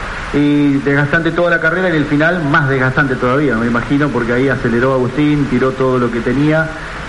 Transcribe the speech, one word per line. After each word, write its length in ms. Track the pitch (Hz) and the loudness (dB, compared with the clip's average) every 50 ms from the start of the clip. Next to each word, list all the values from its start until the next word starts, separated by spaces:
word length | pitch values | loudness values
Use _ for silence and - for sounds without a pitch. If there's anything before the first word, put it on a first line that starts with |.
| - - - - - - - | -10 -10 -10 -10 -8 -4 -2
Y 420 | 143 147 147 147 147 143 143 139 | 0 2 2 2 2 2 2 2
desgastante 580 | 135 - 143 143 143 147 139 156 165 160 165 160 | 0 0 0 0 0 0 0 0 0 0 0 0
toda 180 | 175 175 175 | 0 0 2
la 100 | 170 165 | 2 0
carrera, 280 | 165 160 165 180 185 180 | 0 0 0 0 0 0
en 80 | 160 | 0
el 80 | 156 139 | 0 0
final 400 | - 147 143 156 165 180 180 156 | 0 0 2 2 2 0 0 0
más 240 | 139 151 165 151 135 | 0 2 2 2 2
desgastante 480 | 139 131 131 131 127 156 147 131 131 | 0 0 0 0 0 0 0 0 0
todavía, 400 | 113 127 123 127 143 151 135 113 | 0 0 0 0 2 0 0 0
me 100 | 113 117 | 0 0
imagino, 440 | 117 117 120 113 - 143 139 147 139 | 0 -2 -2 -2 0 0 0 0 0
porque 240 | 117 123 120 113 120 | -2 -2 -2 0 0
ahí 140 | 123 135 139 | 0 0 0
aceleró 440 | 127 123 - 120 113 120 127 135 135 | 0 0 -2 0 0 0 2 2 2
Agustín, 540 | 131 123 117 - 151 151 147 147 147 139 | 0 0 -2 0 0 2 2 2 2 0
tiró 260 | 117 123 120 127 131 131 | 0 0 0 0 0 0
todo 260 | 135 135 131 127 127 | 0 0 0 2 2
lo 140 | 123 117 113 | 0 0 -2
que 80 | 117 | -2
tenía, 480 | 113 127 123 139 147 151 156 160 160 - - - - - - - - | -2 -2 0 0 2 2 2 2 0 -2 -4 -10 -12 -12 -12 -12 -10